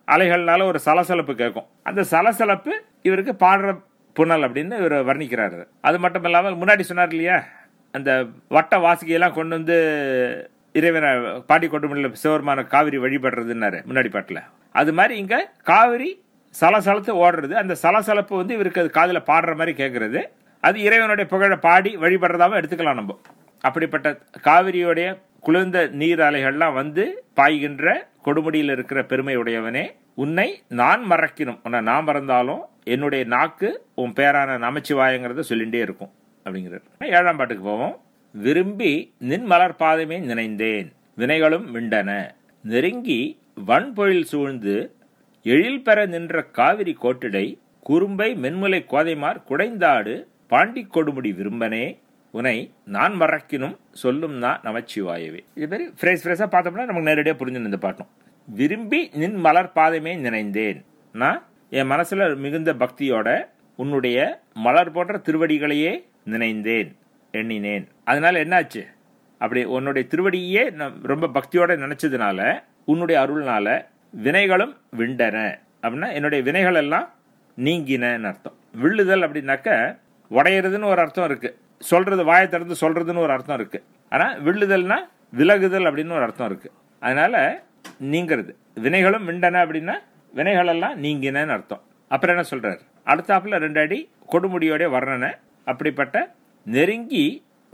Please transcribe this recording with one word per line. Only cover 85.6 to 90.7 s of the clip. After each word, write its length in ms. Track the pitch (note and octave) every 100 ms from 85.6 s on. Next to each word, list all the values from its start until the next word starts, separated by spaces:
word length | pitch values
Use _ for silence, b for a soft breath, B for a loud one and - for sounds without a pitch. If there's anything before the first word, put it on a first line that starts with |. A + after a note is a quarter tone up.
| F#3+ F#3+
அப்படின்னு 280 | F3 C#3+ D#3+
ஒரு 100 | E3
அர்த்தம் 260 | A#2 - A2+
இருக்கு. 240 | F#2 - - _ _
அதனால 640 | A#2+ C3+ F3 A#3 C#3+ D4 - _ - -
நீங்கிறது, 520 | C#3 D#3+ F3 C3+ G2+ - _ -
வினைகளும் 540 | A#2+ F#3 F#3 A3 F3+
விண்டன 20 |
அப்படின்னா 640 | F3 F3 F3+ E3+ D#3+ E3 F4+ - _ _
வினைகள் 340 | B2+ F3 F#3+
எல்லாம் 360 | F3